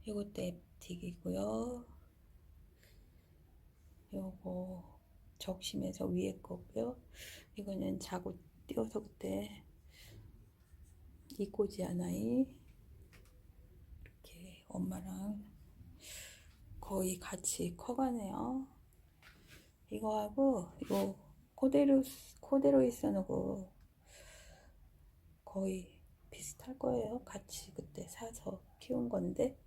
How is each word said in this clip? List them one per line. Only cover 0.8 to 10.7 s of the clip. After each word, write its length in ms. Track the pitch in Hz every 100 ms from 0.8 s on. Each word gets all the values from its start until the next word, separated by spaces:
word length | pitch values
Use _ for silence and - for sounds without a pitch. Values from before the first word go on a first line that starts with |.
| - 175 175 175 185 185 202 220 240 247 240 - - - - - - - - - - - - - - - - - - - - - -
요거 800 | 196 190 180 190 180 185 180 175 - - - - -
적심에서 680 | - 185 - 202 190 - -
위에 320 | 180 190 185
거고요. 560 | - 180 - 220 233 254 - - - - - -
이거는 420 | 202 190 190 190
자고 400 | - 185 185 185 - - -
띄어서 360 | - 220 214
그때 600 | 214 - 190 190 208 202 - - - - - - - - - - -